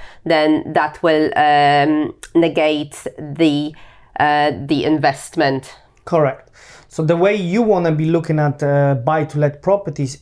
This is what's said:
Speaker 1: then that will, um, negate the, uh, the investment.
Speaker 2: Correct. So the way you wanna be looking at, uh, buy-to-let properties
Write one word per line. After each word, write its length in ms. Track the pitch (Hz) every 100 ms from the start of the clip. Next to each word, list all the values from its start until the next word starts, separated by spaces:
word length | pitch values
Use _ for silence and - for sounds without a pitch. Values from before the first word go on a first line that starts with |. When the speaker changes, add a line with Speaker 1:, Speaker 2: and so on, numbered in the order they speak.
| - -
Speaker 1:
then 480 | 160 160 151 156 -
that 280 | 156 156 -
will, 300 | 170 156 156 -
um, 800 | 151 147 143 143 143 151 151 - -
negate 720 | 170 165 156 156 151 147 - - -
the, 540 | 151 143 160 147 151 156 - - - -
uh, 320 | 147 147 147 - 143
the 180 | 147
investment. 920 | 147 156 147 139 - - 143 135 - - _ _
Speaker 2:
Correct. 460 | - 170 143 - - - - - -
So 160 | -
the 120 | 156 170
way 180 | 190
you 280 | 208 175 202
wanna 280 | 220 190 170
be 140 | 151
looking 340 | 160 170 165 151
at, 240 | 147 139
uh, 320 | 143 143 143
buy-to-let 640 | 131 127 156 147 151 147 143
properties 580 | - 202 - 147 135 -